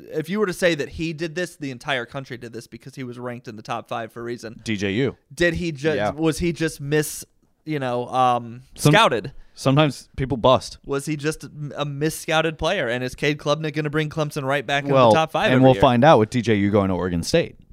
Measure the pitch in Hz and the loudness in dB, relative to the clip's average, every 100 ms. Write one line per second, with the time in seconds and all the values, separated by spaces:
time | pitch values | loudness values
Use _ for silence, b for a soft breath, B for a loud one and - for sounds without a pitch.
0 | 55 156 147 202 190 170 175 156 131 - | -8 -8 -4 -2 -2 0 0 0 -4 -6
1 | 165 151 170 156 175 - 139 120 151 131 | -6 -6 -8 -6 -8 -8 -10 -10 -6 -6
2 | 117 139 135 117 117 117 - 120 135 139 | -6 -10 -12 -14 -14 -16 -16 -20 -18 -12
3 | 123 120 123 120 - 107 - 120 - 120 | -12 -10 -10 -10 -14 -16 -10 -10 -8 -8
4 | 113 117 117 120 113 - - 104 98 101 | -8 -10 -10 -10 -12 -12 -6 -2 0 0
5 | 131 - _ 139 170 165 175 139 156 151 | -2 -4 _ 0 0 0 -6 -4 -4 -2
6 | 208 147 160 151 175 156 160 - 143 151 | -2 0 -2 0 -2 -2 -4 -4 -2 -2
7 | 156 - - _ _ _ 156 151 131 123 | -2 -8 -16 _ _ _ -8 -6 -4 -4
8 | 123 127 127 120 117 123 - - 151 202 | -2 2 2 2 -4 -16 -18 2 4 6
9 | 220 110 92 - - - 135 139 165 - | 6 2 -6 -16 -20 -4 2 4 2 0
10 | - - 131 131 123 123 - - - 139 | -12 -8 -6 2 4 4 0 -16 -6 -6
11 | 147 151 147 156 139 147 147 - 147 139 | -4 -4 -4 -6 -12 -12 -12 -8 -8 -4
12 | 156 - - 156 160 156 160 196 123 123 | -4 -4 -2 0 0 -2 -4 -2 -2 -4
13 | 127 - 147 147 151 151 156 147 151 151 | -4 -2 -2 -2 -2 -2 -2 -4 -2 -2
14 | 151 160 151 151 135 143 117 139 143 135 | -4 -4 -4 -4 -2 -2 -2 -4 2 6
15 | 120 131 160 - 110 127 131 127 139 120 | 6 6 2 0 2 6 6 8 6 6
16 | 147 139 110 123 107 104 101 104 95 90 | 8 6 4 0 2 2 4 4 2 0
17 | 90 85 82 165 139 - - | -2 -4 0 -2 -2 -10 -20